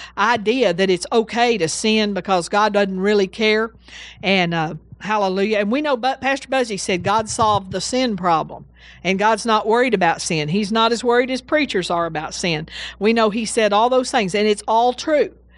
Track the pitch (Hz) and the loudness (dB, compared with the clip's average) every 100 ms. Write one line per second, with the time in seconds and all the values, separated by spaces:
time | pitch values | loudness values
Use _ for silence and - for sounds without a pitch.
0 | - - 214 240 202 262 208 170 190 180 | -12 -2 0 2 0 2 2 2 0 0
1 | - 339 - 226 240 226 160 - 220 220 | 0 0 0 0 0 2 -2 -2 0 2
2 | 208 196 202 185 165 208 214 202 202 185 | 0 -2 0 -2 0 0 2 2 0 0
3 | 196 208 190 - 214 214 226 - - - | 0 2 0 0 0 0 -2 -8 -20 -20
4 | - - 185 190 170 165 156 160 - - | -20 -6 0 2 2 0 -4 -6 -16 -12
5 | 185 214 190 185 202 208 208 262 302 254 | -4 0 0 0 0 0 0 0 0 0
6 | 247 - 262 269 - 262 233 196 - 180 | -2 -2 -2 -2 -2 -2 -2 -4 -2 -2
7 | 185 220 220 - 220 202 190 185 - 254 | 0 0 0 0 2 2 -2 -8 -4 -2
8 | 254 190 185 160 147 147 143 - - - | 0 0 0 0 0 -10 -18 -20 -20 -8
9 | 175 190 208 220 233 214 214 233 262 196 | -2 0 2 0 2 0 2 2 2 2
10 | 175 160 - 160 147 196 196 226 226 233 | 2 0 -2 -4 -2 -2 0 0 2 0
11 | 247 240 254 254 - 302 269 196 170 175 | 0 2 2 -4 -2 0 0 -2 -2 -2
12 | 170 151 156 - 185 156 160 - - - | -2 -4 -8 -6 -2 -2 -6 -12 -14 -2
13 | 208 226 220 214 214 - 208 202 240 254 | 2 4 2 0 -4 0 2 4 2 2
14 | 254 254 190 202 214 208 - 226 247 247 | 2 0 0 0 2 0 0 2 2 0
15 | - 302 180 - _ | 0 0 0 -4 _